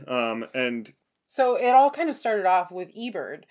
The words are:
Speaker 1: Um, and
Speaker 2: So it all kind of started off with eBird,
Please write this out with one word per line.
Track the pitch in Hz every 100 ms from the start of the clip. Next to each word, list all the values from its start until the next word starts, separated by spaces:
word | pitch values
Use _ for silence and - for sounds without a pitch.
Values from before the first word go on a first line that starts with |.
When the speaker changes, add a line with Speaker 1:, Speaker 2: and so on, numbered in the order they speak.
| -
Speaker 1:
Um, | 123 117 113 117
and | 131 123 120 107 _ _ _ _
Speaker 2:
So | - 254 247
it | 247 262
all | 277
kind | 285 330
of | -
started | 233 214 185
off | 180 180
with | 180 180 -
eBird, | 240 190 110 156 _